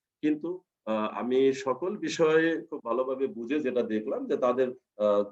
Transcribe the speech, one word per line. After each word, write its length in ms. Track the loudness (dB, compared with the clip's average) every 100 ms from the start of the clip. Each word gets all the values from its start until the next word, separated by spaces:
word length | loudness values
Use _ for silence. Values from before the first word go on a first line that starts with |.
| _ -4
কিন্তু, 400 | -2 -2 -4 -10 _ _ -4
আহ, 240 | -2 -2
আমি 420 | -4 0 4 4
সকল 440 | 2 -2 -2 -4 -4
বিষয়ে 640 | -6 2 4 6 4 0 -6
খুব 140 | -10
ভালোভাবে 440 | -4 -2 -2 -2 -4
বুঝে 320 | -4 -4 -2
যেটা 240 | 0 -2
দেখলাম 440 | 0 -2 -2 -6 -2
যে 100 | 0
তাদের, 300 | 2 2 0 -2 _ 0
আহ, 260 | 2 4 0